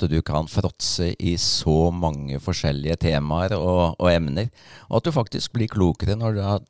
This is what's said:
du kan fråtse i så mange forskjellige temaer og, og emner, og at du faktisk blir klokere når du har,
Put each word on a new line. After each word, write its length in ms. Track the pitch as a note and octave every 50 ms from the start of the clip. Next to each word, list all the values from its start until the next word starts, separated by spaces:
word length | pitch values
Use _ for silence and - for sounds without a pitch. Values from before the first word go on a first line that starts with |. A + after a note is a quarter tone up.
| - E2
du 140 | D2 D#2+ D#2
kan 240 | - D2 D2+ D#2 D#2
fråtse 680 | - - - F2+ - _ - - - - F2 E2+ - -
i 140 | - E2+ E2+
så 560 | E2+ - - - - - - D#2 D#2+ D#2+ E2+ E2+
mange 480 | F2+ F2 E2 D2+ C#2+ C#2+ C#2 C#2 C#2
forskjellige 560 | - - F2+ - - D#2+ C#2+ C#2+ C#2+ D2+ E2 -
temaer 540 | - E2+ D#2 C#2+ D2 D2 D2+ E2 F#2 F#2+ G#2+
og, 440 | F#2 D#2 F2+ F2+ F2+ F2 E2 D#2+ -
og 80 | - F2+
emner, 380 | F2 E2+ E2 D2 C2+ D#2+ A2 A#2+ - - - - - - - -
og 60 | -
at 60 | A#2 -
du 60 | E3+ D#3
faktisk 400 | C3+ A2+ - - - - - -
blir 160 | A#2+ A2+ A2
klokere 480 | - G#2 F#2 E2+ D#2 - - G2+ G2+
når 180 | A2 A#2 A2+ G#2+
du 40 | G2+
har, 200 | G2 G2 G2+ G2 - _